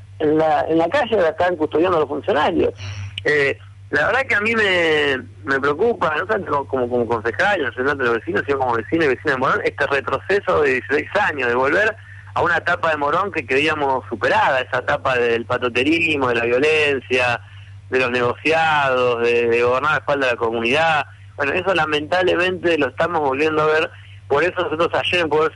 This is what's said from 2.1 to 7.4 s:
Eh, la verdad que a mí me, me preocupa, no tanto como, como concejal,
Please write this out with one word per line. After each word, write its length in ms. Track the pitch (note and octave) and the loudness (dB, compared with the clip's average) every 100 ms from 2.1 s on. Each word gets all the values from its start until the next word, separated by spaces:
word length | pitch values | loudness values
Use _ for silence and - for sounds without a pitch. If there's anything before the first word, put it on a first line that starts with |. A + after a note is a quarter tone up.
| D3 D3+ G#3+ A#3 D#3+ B2+ - - - - - | -2 -2 0 0 0 -2 -4 -10 -10 -12 -6
Eh, 340 | D3 D3 C#3 A#2+ - - - | 0 2 0 -2 -10 -20 -4
la 180 | D3 D3+ | 0 0
verdad 180 | A#3 C4 | 0 0
que 80 | |
a 60 | G#3+ | -2
mí 120 | A3 | 0
me, 600 | A3+ G3+ F3+ E3 D3+ D3 C3 G2+ - | 0 2 2 2 2 2 -2 -6 -10
me 140 | G#2 C3+ | -4 0
preocupa, 560 | C#3+ D3 A#3 A3+ E3 D3+ | 0 2 0 0 -2 -2
no 80 | F#3+ | -2
tanto 400 | G#3+ D#3+ D3 C3+ | -4 -2 -4 -2
como, 200 | C3 A#2+ | -2 0
como 200 | B2 A2+ | 0 0
concejal, 540 | A#2 A2+ A2 | -2 -2 0